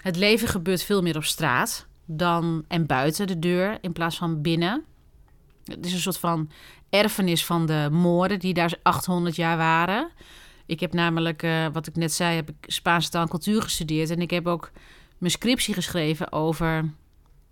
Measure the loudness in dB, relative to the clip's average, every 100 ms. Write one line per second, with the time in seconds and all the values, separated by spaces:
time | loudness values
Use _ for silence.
0 | -4 0 4 4 2 -2 0 -2 2 2
1 | 2 0 -2 -2 2 2 0 -4 -12 -20
2 | -12 -2 2 2 2 -2 -2 0 2 2
3 | 2 0 -2 0 0 2 0 -2 -6 -4
4 | -4 -2 -2 0 0 2 2 -2 -6 -20
5 | -20 -20 -20 -20 -20 _ -16 -8 -4 -2
6 | -2 -2 -2 -2 -2 -8 -20 -20 _ 2
7 | 2 2 2 2 2 0 2 2 2 4
8 | 4 4 2 0 0 2 0 -2 -6 -6
9 | -2 -2 -2 -2 -2 0 2 2 0 -2
10 | -4 -10 -20 -20 -20 -20 -8 -6 -2 0
11 | 0 2 -2 -2 -2 0 0 -4 -6 -4
12 | -2 0 0 0 -4 -10 -8 -4 2 2
13 | 2 0 -2 -2 0 0 0 -4 -2 0
14 | 0 -2 0 -2 0 -2 -6 -20 -20 -20
15 | -20 -4 -2 0 2 2 0 -2 -2 0
16 | 0 0 -2 -2 0 0 0 2 -2 -4
17 | -20 -20 -20 -20 _